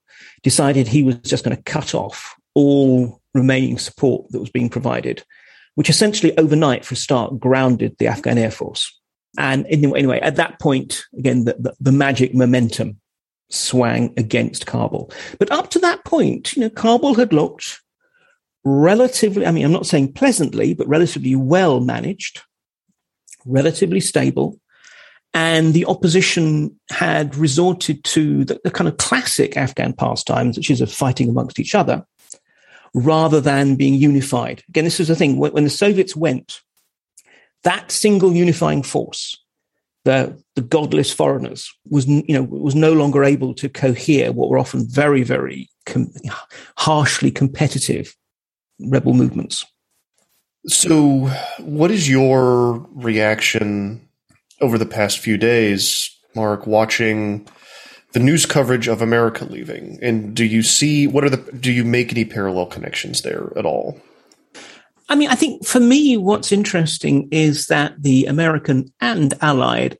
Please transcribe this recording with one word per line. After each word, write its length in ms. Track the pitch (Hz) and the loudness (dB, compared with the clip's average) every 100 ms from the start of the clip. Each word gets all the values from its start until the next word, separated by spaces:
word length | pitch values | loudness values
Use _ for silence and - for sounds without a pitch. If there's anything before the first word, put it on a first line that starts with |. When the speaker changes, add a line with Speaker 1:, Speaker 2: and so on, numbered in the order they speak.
| _ - - - | _ -20 -20 -6
Speaker 1:
decided 440 | 135 - 143 135 117 | 0 2 2 2 2
he 160 | 139 | 2
was 140 | 131 120 | 2 0
just 260 | - 135 | -4 -4
gonna 180 | 120 127 | -4 -6
cut 320 | - 151 - | -6 -8 -6
off 400 | - - - - - _ | -6 -8 -12 -18 -20 _
all 680 | 143 143 139 135 127 120 - _ | 2 4 4 4 2 0 -6 _
remaining 440 | 135 131 131 131 123 | 0 2 2 0 -4
support 500 | - - 135 120 - | -8 -2 0 0 -4
that 80 | 123 | -10
was 100 | - | -6
being 180 | 127 120 | -4 -4
provided, 560 | 117 120 120 - - - _ _ - _ - | -4 -4 -4 -6 -8 -14 _ _ -20 _ -2
which 120 | 151 | 2
essentially 480 | 143 107 208 165 - | 2 2 2 2 2
overnight, 480 | 156 151 151 120 | 2 4 2 0
for 100 | - | -4
a 20 | 127 | -8
start, 420 | - 131 107 127 | -2 0 0 -2
grounded 580 | 127 131 131 117 113 - | 0 2 2 2 -2 -2
the 100 | 117 | -2
Afghan 280 | 110 120 117 | -2 -2 0
Air 140 | 113 | 0
Force. 440 | - - - - - _ _ _ - | -4 -10 -8 -10 -12 _ _ _ -6
And 280 | 139 135 - | -2 -2 0
anyway, 320 | 160 143 135 | 2 2 2
anyway, 200 | 139 123 | 0 0
at 160 | 139 143 | -2 -2
that 220 | 160 - | -2 -2
point, 460 | 160 135 135 - - - | -2 0 -2 -10 -12 -6
again, 280 | 127 123 | -2 0
the, 100 | 120 - | 0 -2
the, 160 | 120 - | -6 -2
the 120 | 135 | 2
magic 420 | 139 139 123 127 | 4 2 2 0
momentum 640 | 127 123 127 117 - 107 104 _ _ _ _ _ | 2 2 2 0 -2 -8 -10 _ _ _ _ _
swang 640 | - - 127 120 117 120 - | -8 -2 0 2 0 -2 -2
against 480 | 110 123 117 - - | -2 0 -2 -6 -8
Kabul. 440 | 120 110 101 - - - - | -4 -4 -6 -10 -16 -12 -4
But 140 | - | -2
up 180 | 302 370 | -2 -2
to 80 | 339 | 0
that 260 | 359 349 | 0 -2
point, 500 | - 330 202 - - | -2 0 0 -2 -6
you 60 | - | -2
know, 80 | 220 | -4
Kabul 440 | - 226 339 285 | 0 2 2 4
had 180 | 226 240 | 2 2
looked 480 | 156 - - - - _ _ _ _ _ _ _ _ | 2 0 -4 -16 -16 _ _ _ _ _ _ _ _
relatively, 840 | 139 139 160 214 254 - 214 196 170 | 0 4 4 4 2 2 0 0 0
I 60 | |
mean, 120 | 165 | 2
I'm 80 | 143 | 2
not 140 | 180 - | 0 0
saying 280 | 156 135 | 0 0
pleasantly, 600 | - 277 214 143 110 117 | 0 0 2 0 0 -2
but 140 | 160 - | -2 0
relatively 480 | 151 170 147 131 131 | 2 0 0 -2 0
well 420 | 131 180 180 127 | 2 2 2 2
managed, 640 | 123 117 131 202 - - - _ _ _ _ _ _ _ _ - | 0 -4 -6 -8 -10 -14 -20 _ _ _ _ _ _ _ _ -18
relatively 560 | 127 135 151 160 185 190 | -4 0 0 0 0 0
stable. 580 | 180 147 131 131 143 - _ _ - - - _ _ | 0 0 0 0 -2 -6 _ _ -20 -20 -20 _ _
And 400 | 165 165 160 160 | -2 0 2 4
the 140 | 160 - | 2 2
opposition 920 | 185 175 180 175 - 160 156 147 - - | 0 2 2 2 0 0 0 -2 -8 -12
had 460 | - 170 156 147 139 | -4 -2 -2 -2 -2
resorted 680 | 156 135 180 180 - 143 | 0 2 0 0 -4 -6
to 400 | - 160 151 143 | -4 0 0 0
the, 160 | 131 - | -2 -4
the 60 | - | -4
kind 180 | - 170 | -2 -2
of 80 | - | -2
classic 600 | - 254 - - - 147 | -2 -2 -2 0 0 0
Afghan 360 | 131 - 127 | -4 -2 -4
pastimes, 640 | 127 127 117 - 123 123 117 | -2 -2 -2 -2 -2 -2 -2
which 140 | - | 0
is 100 | 127 | 0
of 100 | 123 | 0
fighting 380 | - 135 123 120 | -2 -2 0 0
amongst 320 | 123 127 - | 0 -2 -6
each 140 | - | -2
other, 300 | 208 - - - _ _ - _ _ _ - _ | 0 0 -2 -6 _ _ -20 _ _ _ -20 _
rather 460 | 127 131 160 160 151 | -2 2 2 4 2
than 360 | 139 139 139 135 | 2 2 2 2
being 180 | 139 | 2
unified. 720 | 139 147 139 131 123 120 - - | 4 4 4 0 -2 -4 -8 -6
Again, 140 | 156 | -2
this 160 | 165 170 | 0 0
is 80 | 160 | 0
the 80 | 165 | 2
thing. 200 | 156 135 | 2 2
When, 160 | 147 | 0
when 120 | 151 | 2
the 60 | 147 | 0
Soviets 460 | - 202 190 185 151 | 2 2 2 0 -2
went, 440 | 160 127 - - _ _ _ _ _ _ _ _ _ _ | -2 -2 -8 -20 _ _ _ _ _ _ _ _ _ _
that 260 | 175 190 - | -4 -4 -4
single 440 | - 214 202 185 | 0 2 4 4
unifying 500 | 170 175 - 156 151 | 4 2 2 0 -2
force, 520 | 127 139 117 - - - _ _ _ _ _ _ | -2 -4 -6 -10 -12 -14 _ _ _ _ _ _
the, 360 | 135 135 131 - _ | 0 2 0 -6 _
the 80 | - | -8
godless 500 | 120 160 151 151 139 | 0 0 0 0 0
foreigners, 600 | - 147 135 120 - - - - | 0 0 -2 -6 -12 -18 -20 -4
was, 180 | 147 131 | 0 2
n-, 160 | 147 160 | 2 2
you 60 | |
know, 100 | 139 | -2
was 320 | 127 139 147 143 | -2 -4 -2 2
no 160 | 156 | 4
longer 320 | 160 143 143 | 4 2 2
able 280 | 139 143 131 | 2 2 -2
to 140 | - 139 | -6 -10
cohere 600 | - 135 120 - 139 120 | -2 -2 0 0 0 0
what 180 | 120 127 | -2 0
were 100 | 131 | 0
often 300 | 131 127 113 | 0 -4 -4
very, 360 | 127 147 139 | 0 2 2
very 440 | 120 127 - - - _ | 0 -2 -4 -10 -16 _
com-, 280 | - 131 - - - - - - - - | -6 -4 -4 -6 -12 -12 -16 -20 -16 -4
harshly 560 | - 156 139 - 135 | 0 2 0 0 -2
competitive 800 | - 139 135 147 139 - 117 - - _ _ _ _ _ - | 0 -2 0 -2 -2 -4 -4 -8 -16 _ _ _ _ _ -14
rebel 340 | - 139 131 | -2 0 2
movements. 540 | 127 127 - - - - _ _ _ _ _ _ _ _ _ - | 4 2 0 -8 -10 -12 _ _ _ _ _ _ _ _ _ -4
Speaker 2:
So 580 | - 175 160 147 135 135 135 - - | 0 4 4 4 4 0 -4 -8 -12
what 320 | 160 147 175 | -8 0 2
is 180 | 214 143 | 2 2
your 800 | 131 131 131 123 123 120 117 - | 4 4 4 4 4 2 0 -8
reaction 1160 | 135 117 107 107 110 - 113 104 104 101 113 _ _ _ _ _ - | -8 -2 2 2 0 -2 -2 -2 -4 -6 -10 _ _ _ _ _ -4
over 180 | 135 113 | 0 0
the 80 | 110 | -2
past 320 | 110 104 - | -2 -2 -2
few 180 | - 104 | -4 0
days, 800 | 113 120 107 98 98 - - - _ 113 | 2 2 2 0 -2 -4 -8 -12 _ -6
Mark, 280 | 107 104 | -4 -4
watching 840 | 107 107 110 - 113 107 107 104 - _ - - - - _ | 0 2 2 0 -2 -2 -4 -6 -10 _ -20 -20 -20 -20 _
the 80 | 117 | 0
news 260 | 131 160 - | 2 2 2
coverage 400 | 151 120 123 113 | 0 2 0 -2
of 160 | 110 | -2
America 420 | 113 117 117 110 - | 0 2 0 -2 -10
leaving? 520 | - - - - - | -12 -12 -14 -14 -8
And 320 | 123 113 104 | -4 -2 -4
do 120 | 113 | -2
you 180 | 113 113 | 0 0
see, 460 | 110 - 147 147 143 | 0 0 2 2 2
what 160 | 139 | 2
are 60 | 143 | 2
the, 220 | 131 - 123 | 0 -6 -8
do 140 | 127 | -2
you 120 | 123 | 0
make 280 | 120 120 117 | 0 0 0
any 120 | 117 | -2
parallel 420 | 107 110 98 92 90 | -4 -4 -4 -4 -6
connections 560 | - - - - - | -8 -10 -10 -8 -8
there 300 | - - - - | -6 -8 -8 -6
at 100 | - | -4
all? 340 | 65 - - _ _ _ _ _ - - - _ _ - | -4 -6 -12 _ _ _ _ _ -20 -20 -20 _ _ -2
Speaker 1:
I 40 | |
mean, 160 | 285 294 | 0 2
I 60 | - | 0
think 300 | 311 - - | -2 -4 -2
for 140 | 254 | 2
me, 380 | 240 277 294 233 | 4 6 4 2
what's 340 | 185 214 - | 2 0 0
interesting 760 | 202 202 180 156 - 156 139 143 | 0 0 0 -2 -2 0 0 0
is 380 | 156 156 147 - | 2 2 0 0
that 260 | 151 147 - | 0 0 -2
the 240 | 143 131 143 | 2 2 2
American 640 | 147 165 156 - 131 - _ | 0 0 0 0 -2 -2 _
and 320 | 240 214 147 - | -4 0 0 0
Allied 560 | 151 135 123 120 - - | 0 2 0 0 -2 -6